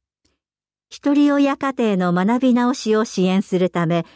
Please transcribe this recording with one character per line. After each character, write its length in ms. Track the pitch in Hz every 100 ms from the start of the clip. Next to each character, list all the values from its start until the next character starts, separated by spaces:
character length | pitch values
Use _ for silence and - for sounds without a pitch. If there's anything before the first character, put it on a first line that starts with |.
| _ _ _ _ _ _ _ _ _
一 240 | - 285
人 200 | 285 294
親 240 | 285 277 277
家 160 | 269 262
庭 200 | 226 190
の 160 | 180
学 260 | 175 190 240
び 140 | 262
直 200 | 240 240
し 220 | 262 220 214
を 80 |
支 220 | 220 - 180
援 160 | 190
す 180 | - 180
る 100 | 180
た 160 | 175 165
め、 200 | 170 160